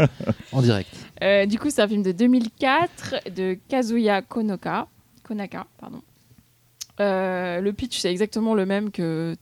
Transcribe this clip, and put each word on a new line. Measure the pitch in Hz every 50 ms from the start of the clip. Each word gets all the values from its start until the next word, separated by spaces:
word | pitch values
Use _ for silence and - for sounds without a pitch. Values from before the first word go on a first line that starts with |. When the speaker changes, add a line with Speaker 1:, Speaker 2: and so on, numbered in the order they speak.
| 156 135 -
Speaker 1:
<laughs> | - - - 107 - - -
Speaker 2:
en | 123 131 123
direct. | 120 107 98 92 - - - - - - -
Speaker 1:
Euh, | 180 190 202 202 196
du | 202 220 220
coup, | - 294
c'est | - - 208
un |
film | 202 220 208
de | 196 190 180
deux | 180 240
mille | 247 254 254 226 220 -
quatre | - 277 262 269 320 349 339 - - - - 262 - - - 175
de | 180 185 190 185 208 _ -
Kazuya | 269 262 247 214 233 240 220 208 202 190 -
Konoka. | - - 240 220 214 185 - - 160 170 214 - - _ _ _ _ _ _
Konaka, | _ - 214 208 196 180 185 175 - _ _ -
pardon. | - - - - - _ _ _ _ _ _ _ _ _ _ _ _ _ _ - - _ _ -
Euh, | 202 202 190 190 190 185 185 180 185 180 175 175
le | 196 202 202
pitch, | - 262 240 - -
c'est | - 175
exactement | 180 180 220 208 - 214 220 220 220
le | 208 190
même | 190 196 202 214 208
que | - 196 170 165 160 160 165 165 165 -